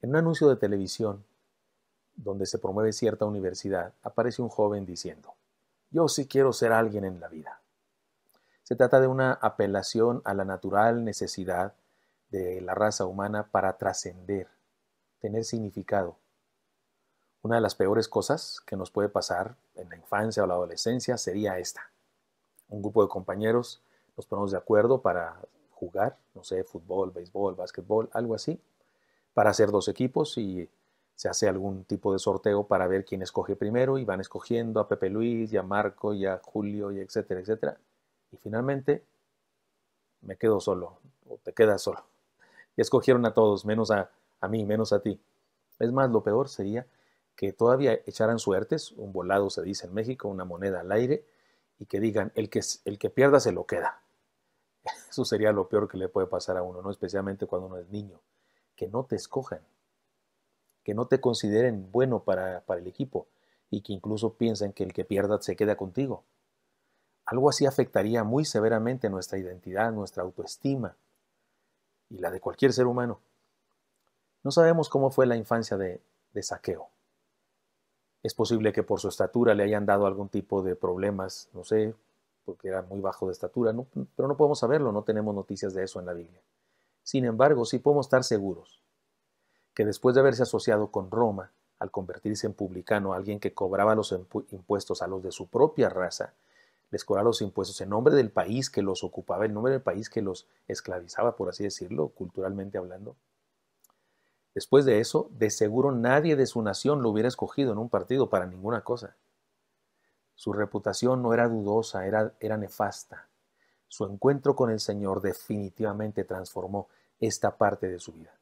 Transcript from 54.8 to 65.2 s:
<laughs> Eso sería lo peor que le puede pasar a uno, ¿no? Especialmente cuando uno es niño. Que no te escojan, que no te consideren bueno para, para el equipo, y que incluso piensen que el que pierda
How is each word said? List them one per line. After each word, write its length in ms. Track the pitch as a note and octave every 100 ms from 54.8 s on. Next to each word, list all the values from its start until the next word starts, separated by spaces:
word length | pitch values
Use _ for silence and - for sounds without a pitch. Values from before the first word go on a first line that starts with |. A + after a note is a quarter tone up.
<laughs> 260 | - - -
Eso 140 | -
sería 300 | A#2+ G#2+ G#2+
lo 160 | G#2 F#2+
peor 180 | G#2+ G#2
que 100 | F#2+
le 120 | F#2
puede 180 | - F#2
pasar 300 | F2+ - F#2
a 60 |
uno, 180 | F2+ F2+
¿no? 100 | F#2+
Especialmente 560 | G2 F#2+ G2 G2 G2 G2+
cuando 200 | F#2 F#2
uno 100 | F#2
es 100 | F2
niño. 300 | G#2 G2+ E2+ _ _ _ _ _
Que 140 | _ A2
no 160 | A2
te 120 | C3 G#2
escojan, 460 | - - B2+ D#2+ _ _ _ _ _ _ _ _ _ _ _ _
que 120 | - G#2
no 100 | A#2+
te 160 | C3+
consideren 720 | B2+ A2+ G#2+ G#2 B2 G#2+ F#2+
bueno 320 | A2+ C3 A2+
para, 380 | - F#2 F#2 F#2
para 180 | - F#2
el 80 | F2+
equipo, 400 | - C3 F#2 - _ _ _ _
y 120 | G#2+
que 120 | -
incluso 400 | G2 G#2 G#2+ A2
piensen 400 | - A#2 G#2 G2+
que 100 | -
el 80 | F#2
que 140 | F2 F#2+
pierda 340 | G2